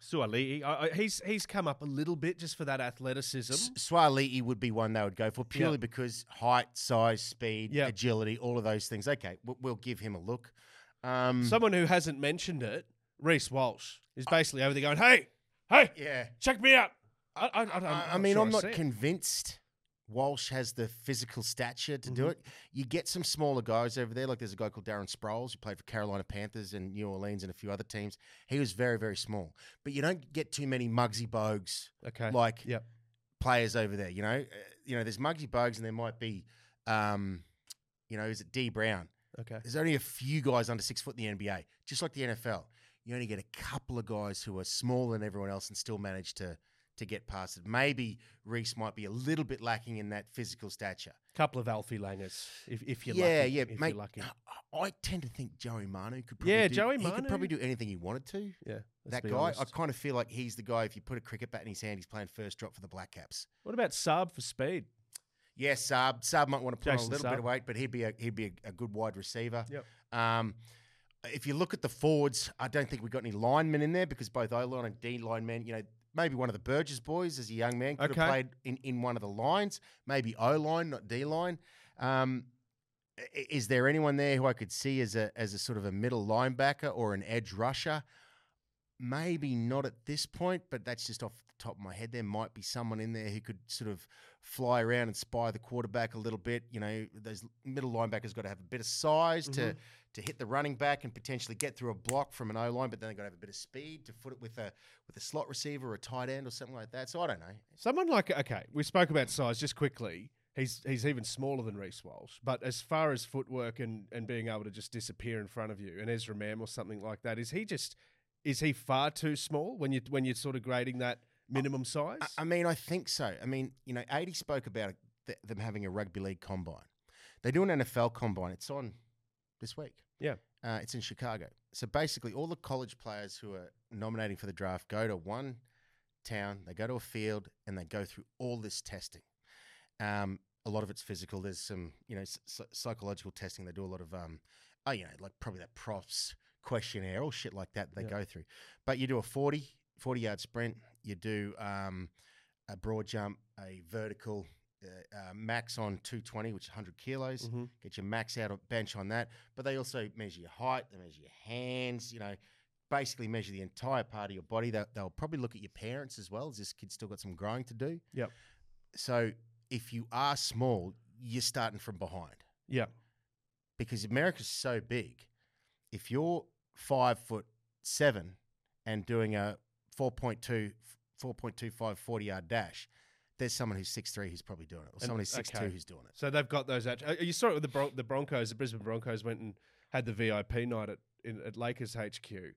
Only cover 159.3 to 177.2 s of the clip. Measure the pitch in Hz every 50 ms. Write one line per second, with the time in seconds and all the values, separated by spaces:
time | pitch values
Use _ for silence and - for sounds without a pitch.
159.3 | - - - _ _ - 131 139 135 135 123 131 - 123 107 104 - 113 107 98
160.3 | 80 87 85 82 - - 120 131 131 127 - - 104 92 90 82 73 76 71 -
161.3 | - - - 107 117 123 123 127 127 127 127 123 123 117 117 120 117 117 104 101
162.3 | 98 - _ _ _ _ _ _ _ _ _ - 143 139 139 131 - - 117 110
163.3 | 113 113 104 101 98 95 95 90 - - 123 131 135 123 - - - 107 104 101
164.3 | 98 92 80 - 113 113 117 120 107 104 104 - - 104 98 90 - - 156 156
165.3 | 160 139 123 117 117 107 101 98 - - 110 113 123 143 139 127 - 110 95 87
166.3 | 98 113 143 156 120 104 101 - - - 110 92 - - 113 98 101 - - 98
167.3 | 87 80 101 104 117 127 127 123 117 110 131 156 165 170 - _ - 127 117 -
168.3 | - - - - - - - - - - _ _ - - - - 123 120 117 110
169.3 | 117 - - - _ _ _ - 131 117 113 - 120 117 117 117 120 123 139 143
170.3 | 143 135 - - 113 113 127 127 117 95 87 95 - - _ _ _ 117 123 117
171.3 | 117 123 117 - - 131 117 110 104 101 - 117 98 85 95 82 90 92 82 -
172.3 | - - _ _ _ _ _ - 131 123 110 - - - _ _ _ _ _ _
173.3 | _ _ _ _ _ _ _ _ _ - 113 113 123 104 104 104 117 135 160 185
174.3 | - - 107 - - - - 131 120 110 104 - 120 123 92 - - - - _
175.3 | _ _ _ _ _ _ _ _ _ _ _ _ - - - - 143 139 160 170
176.3 | 175 160 - _ _ _ _ _ _ - - - 139 131 127 123 117 -